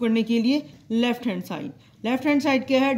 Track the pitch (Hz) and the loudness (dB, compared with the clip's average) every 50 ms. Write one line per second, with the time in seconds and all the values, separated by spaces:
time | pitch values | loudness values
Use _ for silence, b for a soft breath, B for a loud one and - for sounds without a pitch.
0 | 240 226 226 226 220 226 233 233 220 254 285 302 294 B B B B B 220 233 | 0 0 2 2 2 2 0 2 2 2 0 0 -2 B B B B B -2 0
1 | 240 240 233 240 - 240 185 180 180 - 175 151 147 151 - - b b b b | 0 0 -2 -2 -4 -4 -4 -4 -6 -8 -8 -8 -8 -10 -12 -16 b b b b
2 | - 226 254 254 262 302 294 277 - 285 269 262 262 269 262 262 269 277 262 | -4 -4 -2 0 0 2 2 2 2 2 2 0 2 2 2 2 2 2 0